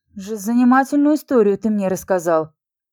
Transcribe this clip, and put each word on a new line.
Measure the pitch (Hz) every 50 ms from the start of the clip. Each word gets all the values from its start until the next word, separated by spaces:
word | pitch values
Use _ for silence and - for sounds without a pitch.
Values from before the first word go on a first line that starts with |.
| _ _ _
же | 202 190 202 226 214
занимательную | 190 214 240 240 254 240 254 262 269 269 294 294 285 294 302
историю | 294 - - 277 240 214 202 196 196
ты | - 226
мне | 214 202 196 185
рассказал. | 185 175 - - 196 180 160 175 165 160 156 156 _ _ _ _ _ _ _ _